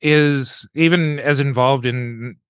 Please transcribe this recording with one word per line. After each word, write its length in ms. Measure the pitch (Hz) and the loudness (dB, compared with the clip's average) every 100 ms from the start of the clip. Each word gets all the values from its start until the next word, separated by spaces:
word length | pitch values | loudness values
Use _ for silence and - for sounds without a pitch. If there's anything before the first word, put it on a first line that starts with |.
Is 680 | 151 151 147 139 123 - - 151 | 2 4 4 0 -4 -10 -10 0
even 420 | 165 175 156 143 | 2 2 0 -2
as 220 | 147 139 | 0 0
involved 460 | 139 127 127 135 123 | 0 2 2 2 -2
in 500 | 123 120 117 120 - | -4 -8 -10 -14 -16